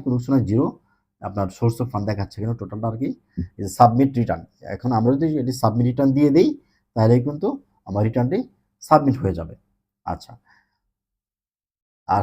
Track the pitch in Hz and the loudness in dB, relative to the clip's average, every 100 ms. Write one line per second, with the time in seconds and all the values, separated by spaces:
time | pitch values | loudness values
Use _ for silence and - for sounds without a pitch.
0 | 139 123 123 135 95 110 160 - _ _ | 0 -4 0 0 2 0 0 -4 _ _
1 | _ _ 98 101 95 - 117 113 123 104 | _ _ -10 -6 -6 -2 -2 -2 -4 -4
2 | 101 98 98 - 110 120 95 104 113 113 | -4 -4 -6 -6 -6 -6 -8 -6 -6 -4
3 | 139 254 _ - 87 - 98 - 117 117 | -6 -8 _ -10 -10 -8 -8 4 4 6
4 | 135 131 113 - - _ - 101 123 113 | 2 2 -2 -4 -8 _ -12 -8 -2 2
5 | 117 139 160 156 120 123 113 113 123 123 | 2 2 0 0 -4 -2 -2 0 0 2
6 | 139 135 147 147 160 151 _ _ _ 117 | 2 4 4 4 2 0 _ _ _ 0
7 | 110 123 131 147 202 277 - _ - 98 | 4 4 2 -4 -4 -6 -12 _ -8 -2
8 | 110 123 127 190 262 _ _ _ - 156 | 0 0 0 -2 -6 _ _ _ 2 4
9 | 139 123 98 82 80 - _ _ _ _ | 4 0 -2 -4 -8 -16 _ _ _ _
10 | - 87 - 117 _ _ _ _ _ _ | -10 -10 -12 -20 _ _ _ _ _ _
11 | _ _ _ _ _ _ _ _ _ _ | _ _ _ _ _ _ _ _ _ _
12 | - 101 | -4 -2